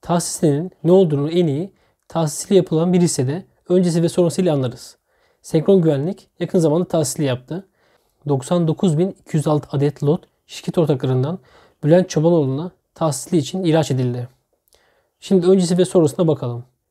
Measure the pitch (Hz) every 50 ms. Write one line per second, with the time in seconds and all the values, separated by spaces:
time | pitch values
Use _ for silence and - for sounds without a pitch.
0 | - - 175 170 165 - - - 175 151 139 147 180 185 - _ - 160 180 196
1 | 190 156 147 139 143 156 170 180 175 151 135 151 190 202 - _ _ _ _ _
2 | _ _ - - 160 147 - - - - 202 180 170 - 165 156 170 180 180 175
3 | 180 151 - - 127 131 147 190 - - _ _ _ - 180 190 180 175 160 170
4 | 170 165 - 185 175 165 - - 185 170 151 139 127 120 127 - - - - _
5 | _ _ _ _ _ _ _ _ _ - - 160 151 196 196 190 160 156 143 135
6 | 143 185 202 - - _ _ - 175 165 - 185 160 151 147 175 180 - - 160
7 | 147 127 - - 147 131 123 127 - - 156 190 - _ _ _ _ _ _ _
8 | _ _ _ _ _ 143 143 127 - - 180 175 170 156 156 - 208 180 147 156
9 | 185 196 - - _ - - 156 147 160 151 147 - - - 139 143 147 143 -
10 | 147 143 165 - - _ _ _ _ _ - - - - - 180 160 147 147 123
11 | - 131 131 127 127 151 185 - - _ _ _ _ _ _ _ - 147 165 185
12 | 180 185 - 156 156 170 175 160 139 131 131 143 175 180 - _ _ _ _ -
13 | 165 156 135 - - - 185 160 127 - - 185 185 160 151 - 120 - 135 127
14 | 127 123 123 123 120 - _ _ _ _ _ _ _ _ _ _ _ _ _ _
15 | _ _ _ _ - - 196 185 170 185 190 190 180 165 180 185 175 - - 180
16 | 160 139 - - 175 156 143 - 135 120 120 120 - _ _ _ _ _